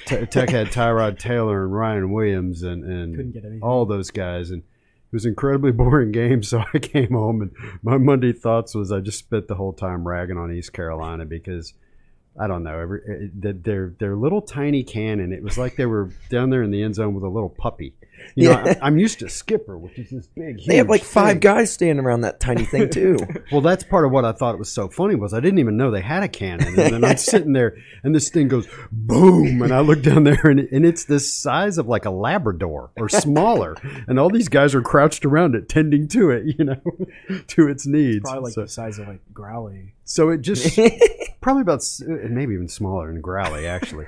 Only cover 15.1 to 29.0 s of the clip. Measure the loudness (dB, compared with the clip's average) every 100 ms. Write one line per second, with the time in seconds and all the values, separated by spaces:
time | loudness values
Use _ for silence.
15.1 | -4 -6 -6 -6 -4 -4 -4 -2 -2 -4
16.1 | -10 -6 -2 0 0 0 -2 -2 -2 -4
17.1 | -4 -6 -6 -6 -6 -8 -8 -14 -18 _
18.1 | -20 -4 4 6 6 4 2 2 2 2
19.1 | -2 -10 -10 -4 -4 -4 -16 -16 -16 -14
20.1 | -14 -14 -14 -12 -8 2 4 6 4 4
21.1 | 4 4 6 6 6 2 2 0 2 0
22.1 | 0 -2 -2 -2 -2 0 0 0 2 2
23.1 | 2 -2 -8 -2 2 2 2 0 2 4
24.1 | 2 0 0 -4 -4 -8 -8 -6 -2 0
25.1 | 0 -2 -2 2 2 2 2 0 -2 -4
26.1 | -4 -4 -6 -6 -2 0 2 2 4 2
27.1 | 2 2 2 4 2 2 -2 -20 -6 0
28.1 | 0 2 0 2 0 -2 -12 -12 -6